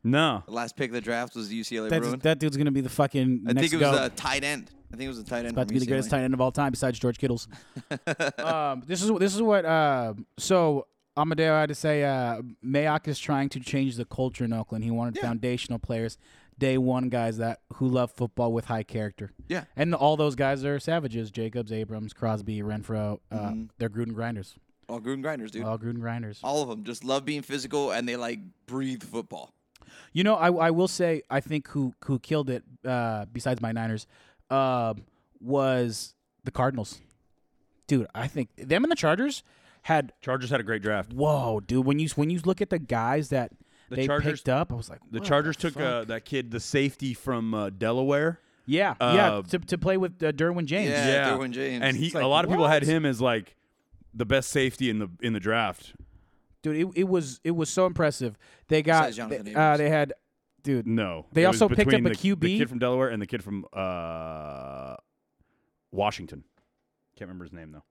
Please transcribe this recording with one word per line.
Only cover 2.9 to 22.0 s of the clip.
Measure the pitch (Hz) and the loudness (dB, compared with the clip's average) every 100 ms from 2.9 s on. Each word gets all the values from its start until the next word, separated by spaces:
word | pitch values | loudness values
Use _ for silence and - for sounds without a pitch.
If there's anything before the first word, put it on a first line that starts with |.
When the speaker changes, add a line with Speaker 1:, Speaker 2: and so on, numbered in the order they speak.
| - 139 143 131 123 | 0 0 2 2 2
Speaker 2:
I | 113 | 2
Speaker 3:
next | 127 156 | 2 2
Speaker 2:
think | 160 | 4
it | |
was | 143 139 | 4 4
Speaker 3:
go. | |
Speaker 2:
a | 131 | 2
tight | - 131 135 | -2 -2 0
end. | 139 143 - - - | 0 -4 -8 -20 -18
I | |
think | 117 | -10
it | 135 | -8
was | 120 | -8
a | |
tight | 104 123 | -6 -4
end | 120 | -2
Speaker 3:
It's | |
about | 117 | -2
Speaker 2:
from | 123 | 0
Speaker 3:
to | |
be | 127 | 0
the | |
greatest | 123 135 110 | 0 -2 0
Speaker 2:
U | |
C | |
L | 143 | 0
A. | |
Speaker 3:
tight | |
end | 131 | 0
of | 131 | 2
all | 127 | 0
time | 143 139 | 2 -2
besides | 123 131 117 | 0 -2 0
George | 123 117 | -2 0
Kittle's. | 135 117 - | -2 -2 -6
Speaker 2:
<laughs> | - - - - 143 - 156 143 - | -18 -16 -16 -10 -6 -4 -2 -2 0
Speaker 3:
Um, | 156 160 147 131 131 | -2 0 0 -4 -4
this | 180 | -2
is, | 208 202 | 0 2
this | 196 | 2
is | 196 | 2
what, | 226 202 | 4 4
uh, | 160 160 147 131 113 104 - - | 4 4 4 4 0 -6 -12 -10
so | - 185 165 143 - _ _ - | 2 4 6 2 -2 _ _ 0
Amadeo | 156 160 160 | 0 4 4
had | 156 151 | 4 2
to | |
say, | 143 156 147 | 0 2 2
uh, | 143 135 120 113 120 - | 2 2 0 -2 -8 -10
Mayock | 127 139 156 156 - | 0 2 2 0 -2
is | 135 | -4
trying | - 139 139 | 0 0 0
to | 131 | -4
change | 123 139 135 120 | -4 0 0 -2
the | |
culture | 117 - 131 - | -8 -2 -4 -2
in | 120 | -2
Oakland. | 113 - 110 | -2 -4 -4
He | 113 | -2
wanted | 117 120 110 | -2 -2 -4
Speaker 2:
Yeah. | |
Speaker 3:
foundational | 120 117 123 123 - 117 | -4 -2 -2 -2 -4 -6
players, | - 113 113 - _ - _ - | -4 -4 -4 -8 _ -20 _ -2
day | 135 131 | 2 2
one | 127 127 127 | 2 0 0
guys | 123 117 110 | 0 -2 -2
that, | 113 113 _ | -4 -6 _
who | - 131 | -2 2
love | 127 120 | 2 0
football | - 120 - 117 | -2 -4 0 0
with | 117 | 0
high | - 113 | -2 -4
character. | 107 113 107 - 101 - - | -4 -4 -4 -6 -14 -14 -6
Speaker 2:
Yeah. | 170 - | -6 -6
Speaker 3:
And | - 160 | -2 0
all | 170 147 | 4 4
those | 151 151 | 4 0
guys | 131 135 139 | 2 0 2
are | 139 143 | -2 -2
savages. | - 165 139 113 110 | 0 -2 -2 -4 -6
Jacobs, | 107 113 120 107 | -4 -4 -4 -6
Abrams, | 110 107 110 | -6 -6 -8